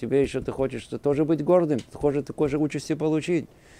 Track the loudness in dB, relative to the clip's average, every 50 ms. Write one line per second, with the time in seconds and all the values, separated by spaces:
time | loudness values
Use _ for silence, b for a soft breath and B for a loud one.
0 | -4 0 2 2 2 2 -2 -4 -6 -4 -4 -2 -2 -2 -4 -8 -10 -10 -8 -4
1 | 0 0 2 2 2 2 2 0 2 4 4 4 4 4 0 -2 -2 -6 -8 -2
2 | 0 0 0 0 -4 -4 -2 -2 -2 0 0 0 0 0 -2 -4 -4 -4 -4 -2
3 | 0 0 0 0 0 0 -2 -2 -2 -6 b b b b b